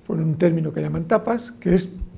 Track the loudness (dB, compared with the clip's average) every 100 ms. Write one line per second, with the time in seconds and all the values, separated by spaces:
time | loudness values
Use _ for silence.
0 | -6 -2 0 2 2 2 -2 -4 -4 -4
1 | 0 0 2 -4 -4 -6 2 2 2 -8
2 | -12